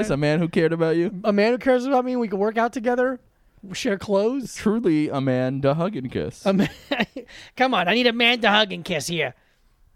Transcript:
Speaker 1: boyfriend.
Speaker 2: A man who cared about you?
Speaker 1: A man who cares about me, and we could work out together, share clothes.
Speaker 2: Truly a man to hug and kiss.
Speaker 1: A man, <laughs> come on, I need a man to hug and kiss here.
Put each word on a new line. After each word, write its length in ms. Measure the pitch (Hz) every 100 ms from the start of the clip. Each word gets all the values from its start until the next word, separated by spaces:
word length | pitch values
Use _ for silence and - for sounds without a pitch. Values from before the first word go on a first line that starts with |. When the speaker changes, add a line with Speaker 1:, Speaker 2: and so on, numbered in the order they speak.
| -
Speaker 1:
boyfriend. 60 |
Speaker 2:
A 40 | 143
man 220 | 147 156
who 80 | 170
cared 260 | - 160
about 220 | 165 165 165
you? 240 | 175 180
Speaker 1:
A 80 | 220
man 200 | 202 214
who 80 | 240
cares 260 | 269 254 247
about 180 | 262 254
me, 80 |
and 80 | 254
we 60 | 233
could 120 | 190
work 180 | 208 226
out 160 | 233
together, 460 | 247 226 247 254 254 _ _ _ _ 190
share 260 | 180 262 196
clothes. 560 | - 196 220 277 226 -
Speaker 2:
Truly 540 | 208 220 214 151 151
a 120 | 139
man 400 | 135 127 127 135
to 140 | 135 151
hug 200 | 180 208
and 160 | 127
kiss. 320 | 101 78 - 202
Speaker 1:
A 60 |
man, 160 | 190 196 - - 254 226
<laughs> 440 | - 240 - - -
come 200 | 254 220
on, 120 | 175
I 60 |
need 140 | 220 240
a 60 |
man 280 | 233 240 240
to 80 | 220
hug 240 | 208 214
and 100 | 180
kiss 220 | 160 160 135
here. 300 | 170 135 - _ _ _ _ _